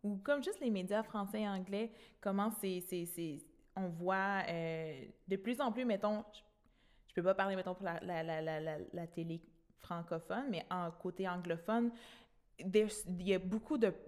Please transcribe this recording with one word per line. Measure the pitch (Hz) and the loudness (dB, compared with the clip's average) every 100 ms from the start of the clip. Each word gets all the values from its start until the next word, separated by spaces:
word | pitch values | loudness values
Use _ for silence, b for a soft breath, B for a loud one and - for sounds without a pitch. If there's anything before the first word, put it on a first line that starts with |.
ou | 208 202 | -2 -2
comme | 240 285 | 2 2
juste | 339 - | 2 -2
les | 262 | 0
médias | 202 180 208 | 0 2 0
français | 220 214 202 214 | 0 -2 -2 -2
et | 208 | 0
anglais, | 190 185 196 226 B B B | -2 -2 -2 -4 B B B
comment | 202 196 208 208 | 0 2 2 0
c'est, | 196 180 180 | -2 -2 -2
c'est, | 180 | -4
c'est, | 170 - 165 143 - - - - | -4 -4 -4 -6 -12 -20 -12 -4
on | 185 | -4
voit, | 165 180 190 196 196 - | -2 0 2 2 2 0
euh, | 170 165 160 160 135 - - - | 0 -2 -2 -4 -8 -12 -16 -2
de | 196 | -2
plus | 202 247 | 0 2
en | 269 | 2
plus, | 220 | 2
mettons, | 254 202 208 214 - | 2 2 2 0 -4
je, | - - _ _ b b b b | -16 -20 _ _ b b b b
je | |
peux | - | 2
pas | 175 | 4
parler, | 190 196 190 | 6 4 2
mettons, | 185 | 0
pour | 185 | -2
la, | 190 170 | -2 -2
la, | - 170 | -2 0
la, | 160 160 | 0 0
la, | 160 156 | 0 0
la, | 160 156 90 | -2 -4 -4
la | - 165 | -6 -4
télé | 170 165 165 - - _ _ | -4 -2 -4 -8 -20 _ _
francophone, | - 170 170 165 165 202 277 | -6 -6 -2 -4 -2 -2 0
mais | 175 - | -4 -2
en | 180 170 | -2 -2
côté | 165 180 175 190 | -4 -6 -2 -2
anglophone, | 180 170 165 170 226 240 233 B B B _ _ - 185 | -2 -2 -2 2 4 2 0 B B B _ _ -8 4
there's, | 202 214 - - 180 | 4 4 -2 -6 -4
il | 185 | 2
y | |
a | 185 | 2
beaucoup | 190 220 - 302 | 2 -2 0 2
de | 214 - | 4 2